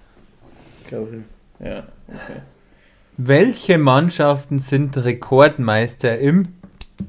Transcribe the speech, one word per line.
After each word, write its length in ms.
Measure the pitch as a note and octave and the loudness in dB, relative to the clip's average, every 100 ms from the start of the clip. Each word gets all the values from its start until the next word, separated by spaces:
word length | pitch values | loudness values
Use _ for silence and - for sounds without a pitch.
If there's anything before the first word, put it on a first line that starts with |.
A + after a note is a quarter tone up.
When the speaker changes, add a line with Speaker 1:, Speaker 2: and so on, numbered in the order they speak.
| _ _ _ _ _ _ - - - | _ _ _ _ _ _ -20 -20 -16
Speaker 1:
glaub 220 | A#2 A2 | -12 -12
ich. 540 | A2+ A2 - _ _ - | -14 -18 -20 _ _ -14
Speaker 2:
Ja, 180 | G2+ - - - | -14 -16 -20 -20
okay. 340 | - - - - _ _ _ _ _ _ - | -20 -16 -18 -20 _ _ _ _ _ _ -8
Speaker 3:
Welche 600 | B2 C#3 A#3 A#3 - E3+ | 2 4 4 0 0 2
Mannschaften 840 | C#3 C3 F3 - D3 C#3 - C#3 | 4 4 2 0 0 0 -4 -6
sind 360 | C3 C#3 C#3+ C3+ | -2 -2 -2 -4
Rekordmeister 1200 | A#2+ A#2 - C3 D3+ D3+ A#2 G#2+ A#2 - B2 A#2 | -4 -4 0 4 4 4 -2 0 -2 -2 -2 0
im 340 | C#3 F3 F3+ - - - - - | 2 2 0 -8 -20 -20 -20 -14